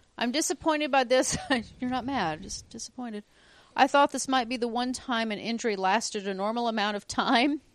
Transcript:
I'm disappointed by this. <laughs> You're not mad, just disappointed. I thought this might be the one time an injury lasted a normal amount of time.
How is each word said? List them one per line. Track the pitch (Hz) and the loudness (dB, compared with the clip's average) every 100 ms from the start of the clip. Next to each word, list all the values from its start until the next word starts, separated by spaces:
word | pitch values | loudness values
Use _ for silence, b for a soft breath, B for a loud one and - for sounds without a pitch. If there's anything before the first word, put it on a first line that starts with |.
| _ - | _ -4
I'm | 240 | -2
disappointed | 247 - - 320 302 294 | 0 0 0 0 0 2
by | 269 247 | 2 4
this. | 254 - - - 254 | 4 2 -2 -2 -2
<laughs> | - - | -2 -8
You're | 247 | -6
not | 254 240 | -4 -4
mad, | 269 170 156 | -2 -2 -4
just | 196 - - | -8 -14 -14
disappointed. | 226 - - 247 208 b b b b b - | -16 -14 -12 -10 -10 b b b b b 2
I | 277 | 4
thought | 285 285 | 6 4
this | 262 - | 2 -2
might | 262 226 | -2 0
be | 254 | -2
the | 240 | -2
one | 233 247 | -2 -4
time | 247 - 226 226 | -4 -4 -2 -2
an | 208 | -4
injury | 214 233 233 196 | -4 -2 -2 0
lasted | 190 214 - 214 196 | 2 2 0 -6 -4
a | 190 | -2
normal | 202 233 240 | -2 0 -2
amount | 220 202 202 | 0 -2 -2
of | - | -4
time. | - 196 247 285 294 - | -2 2 4 4 0 -6